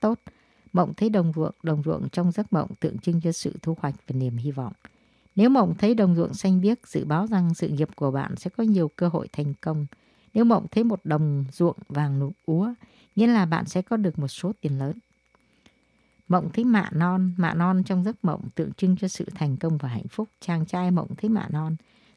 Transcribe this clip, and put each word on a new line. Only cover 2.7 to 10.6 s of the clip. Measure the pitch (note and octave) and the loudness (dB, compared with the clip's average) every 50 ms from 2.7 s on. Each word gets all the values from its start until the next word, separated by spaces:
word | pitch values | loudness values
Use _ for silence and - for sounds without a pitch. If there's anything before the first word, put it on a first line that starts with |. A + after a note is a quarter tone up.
| - - | -6 -4
tượng | - D#3 - - | -4 -4 -4 -4
trưng | - F3+ E3+ E3+ | -2 0 0 0
cho | D#3+ E3+ | 0 -2
sự | E3 - - E3 - E3 | -2 -2 -6 -8 -8 -6
thu | - D#3+ D#3+ - | -6 -6 -4 -4
hoạch | - C#3+ C#3 - _ | -4 -6 -6 -8 _
và | - C3+ C3 | -6 -4 -2
niềm | C3 B2+ A#2 | -2 -2 -2
hy | A#2 A#2+ D3 | -4 -4 -6
vọng. | C#3 C3+ B2+ A2 - _ - - _ _ _ _ _ _ _ _ - | -6 -6 -8 -10 -10 _ -20 -20 _ _ _ _ _ _ _ _ 0
Nếu | G3 G#3 B3 | 2 4 6
mộng | C4+ C4 G#3 F3 E3 - | 6 4 4 2 2 2
thấy | - G#3 A#3+ | 2 2 4
đồng | A3+ G3+ F3+ F3 | 4 4 4 4
ruộng | E3 E3+ - C3 | 4 2 0 -2
xanh | G#3 - F#3+ F#3 F#3 | -2 2 2 4 4
biếc, | F3+ G3+ A#3 - _ - | 4 2 0 0 _ -6
dự | - D#3 - | -4 -4 -2
báo | D3+ D3 E3 G3+ | 0 0 0 0
rằng | A3 A3 F#3+ F3+ E3+ E3 | 0 0 2 2 2 0
sự | - F3 D#3 | 0 -2 -2
nghiệp | D3 C#3 D#3 - - | 0 -2 -2 -2 -4
của | - D3 C#3 | -4 -2 -2
bạn | C3 C3+ C3+ - B2 | -2 -2 -4 -6 -8
sẽ | B2 - F#3 - | -8 -10 -8 -4
có | - A3+ | -2 0
nhiều | A3 G#3 F#3+ E3 D3 - | 2 2 2 2 0 0
cơ | - F3+ F3 | 0 0 0
hội | D#3+ E3 - - | 0 -2 -4 -6
thành | - - D3 D3 C#3+ - | -6 -6 -4 -4 -4 -6
công. | - D#3+ D#3 D#3 D3 C#3+ - _ _ _ _ _ _ _ - | -4 -4 -4 -4 -4 -6 -10 _ _ _ _ _ _ _ 0
Nếu | A3 A#3 | 2 4
mộng | A#3 A#3 - | 4 4 4